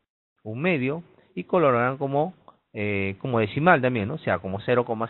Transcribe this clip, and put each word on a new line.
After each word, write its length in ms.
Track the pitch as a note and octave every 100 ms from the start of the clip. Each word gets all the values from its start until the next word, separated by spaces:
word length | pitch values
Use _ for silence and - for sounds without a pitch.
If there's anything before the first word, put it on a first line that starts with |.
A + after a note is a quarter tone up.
| _ _ _ _
un 180 | G#2+ A2+
medio 420 | F3 D#3 B2+ D#3+ E3+ _ _
y 120 | - F3+
colocarán 520 | F#3 D3 A#2+ B2 C3+
como, 360 | C#3 C#3 E3+ - - - _
eh, 420 | G#2+ G#2 G2+ G2 F#2+
como 200 | C3+ A#2
decimal 420 | G#2+ - E3+ D#3+
también, 280 | B2+ B2 G2+
¿no? 60 | D#3
O 20 |
sea, 220 | - F2+
como 200 | F#2+ G2
cero 240 | G2+ B2
coma 240 | A#2+ A2